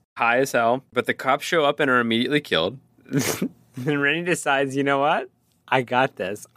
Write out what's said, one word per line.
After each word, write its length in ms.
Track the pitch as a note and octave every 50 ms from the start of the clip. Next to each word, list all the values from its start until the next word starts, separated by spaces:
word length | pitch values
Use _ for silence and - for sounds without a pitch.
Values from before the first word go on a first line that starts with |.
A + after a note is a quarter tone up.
| _ _ _ -
high 220 | B2 A#2 A#2 B2
as 120 | C3+ C3+
hell, 320 | - B2+ A2+ A2+ A#2+ C3 - _
but 140 | - B2 A#2+
the 80 | - A#2+
cops 320 | - - C3+ C3 D3+ -
show 180 | - - E3+ D3+
up 160 | C#3+ C#3+ -
and 100 | D#3 C#3
are 120 | B2+ B2
immediately 400 | A#2+ A#2 A2+ A2+ B2 A#2+ C#3+ D3+
killed. 360 | D3+ - - D#2+ D#2+ F#2 A#2+ C3+ _ _ _ _ _ -
<laughs> 80 | C3 C3+ B2 - - - - C4+ - _ _ _ _ -
Then 220 | B2 D3 D3 C#3+
Rennie 240 | C#3+ C#3+ D3+ E3 F3
decides, 520 | F3+ E3+ D#3 - D3+ C#3 C3+ C#3+ C3+ C3
"You 80 | C#3 C#3
know 160 | C#3 C#3+ C#3
what? 300 | C#3 D3 E3+ G#3 - - _ _ _ _ _ _ _ -
I 120 | - C3+ B2+
got 340 | A2+ B2 B2 C3 C#3 - -
this. 280 | G2+ F#2 G2+ G#2+ - - _